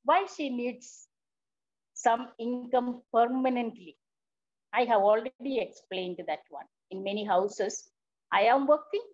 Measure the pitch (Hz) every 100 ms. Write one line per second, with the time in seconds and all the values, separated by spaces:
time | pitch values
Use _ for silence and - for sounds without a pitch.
0 | 240 339 392 - 285 247 240 247 - -
1 | - _ _ _ _ _ _ _ _ -
2 | 247 233 247 - 233 247 247 254 247 240
3 | _ 226 233 262 262 247 233 226 175 -
4 | _ _ _ _ _ _ _ 220 247 220
5 | 202 214 240 - 254 262 - - - 185
6 | 185 180 160 151 - 139 - _ - 190
7 | 196 208 208 185 202 - 202 - - _
8 | _ _ - 185 220 262 277 302 - 415
9 | -